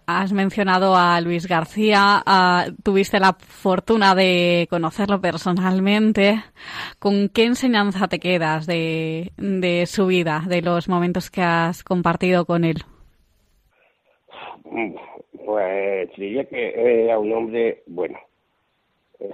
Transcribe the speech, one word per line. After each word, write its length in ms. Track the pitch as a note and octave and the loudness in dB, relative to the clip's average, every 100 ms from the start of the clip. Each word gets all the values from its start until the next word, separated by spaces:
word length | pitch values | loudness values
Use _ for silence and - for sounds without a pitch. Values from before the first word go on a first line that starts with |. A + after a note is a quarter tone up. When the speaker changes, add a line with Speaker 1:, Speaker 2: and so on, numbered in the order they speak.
| - | -4
Speaker 1:
has 280 | F3 F#3+ | -2 0
mencionado 640 | G3+ G3 G#3+ G3 F#3 F#3+ F#3 | 0 0 0 2 2 4 4
a 240 | F3 E3+ | 4 2
Luis 260 | E3+ F3 F#3 | 0 -4 -2
García, 720 | E3+ E3 G#3 G#3+ G3+ G3+ G3+ - | -2 -2 -2 2 4 4 4 4
ah, 400 | F#3+ F3+ F3 - - | 4 4 2 0 -4
tuviste 340 | G#3 F#3+ F#3+ G3+ | 0 0 2 2
la 100 | F#3+ F3 | 2 2
fortuna 720 | - - G3 F#3 - A3 G3 | -6 -4 0 0 0 2 4
de 540 | F#3 F#3 F3+ F3 F3 E3+ | 4 4 4 2 2 0
conocerlo 520 | F3 D#3+ - G3+ G3 | -2 -4 -2 -2 0
personalmente. 1200 | F#3 D#3+ F#3+ F3 F#3 F#3 F#3+ G#3 A3 G#3 G3+ A3 - - - - - - | -2 -2 -2 0 0 0 2 2 2 2 2 0 -6 -18 -16 -14 -14 -6
¿Con 300 | G#3 G3+ G3+ | -2 0 0
qué 160 | A#3 A#3 | 2 0
enseñanza 640 | B3 C4 A3 G3+ F#3+ F#3+ | 0 0 2 0 -2 -2
te 100 | F3 | -2
quedas 480 | F3+ F3+ D#3+ D#3+ D#3 | -2 0 0 -2 -2
de, 640 | E3+ D#3+ D#3+ D#3+ D#3+ F3 - | -4 -2 -4 -4 -6 -10 -8
de 480 | G3 F#3+ F3+ F3 F3 | -6 -2 0 0 -2
su 200 | - F#3 | 0 0
vida, 360 | F#3 E3 D3+ F3 | 0 0 -2 -2
de 120 | F3 | -2
los 280 | E3+ E3+ F3 | 0 -2 0
momentos 420 | F3 F3 F3+ - | -2 0 -4 -6
que 100 | - | -2
has 380 | F3 E3 E3 E3+ - | 0 0 0 -4 -4
compartido 580 | F3+ E3+ F3 F3+ F3+ | -2 0 0 2 2
con 220 | E3 E3+ E3 | 2 0 0
él? 180 | D#3+ - _ _ _ _ _ _ _ _ _ _ _ _ _ _ - - - - | -2 -8 _ _ _ _ _ _ _ _ _ _ _ _ _ _ -20 -18 -18 -12
Speaker 2:
Mm, 220 | - G#2+ - - - - - - | -8 -8 -10 -18 -20 -20 -12 -4
pues 640 | G#2+ F#2 G2 G2 F#2+ F2+ - | -2 -2 -2 -2 -4 -6 -8
diría 300 | G2 B2 C3+ | -8 -6 -8
que 580 | B2+ A2 - A#2+ A#2 A2+ | -8 -6 -2 2 2 2
era 120 | A2 | 0
un 140 | G#2+ | 0
hombre 480 | A2+ A2+ A#2 A2+ - - | -2 -4 -2 -2 -4 -10
bueno. 320 | E2+ E2 - - _ _ _ _ _ _ _ _ - | -8 -8 -10 -20 _ _ _ _ _ _ _ _ -16
Eh, 120 | G2 | -16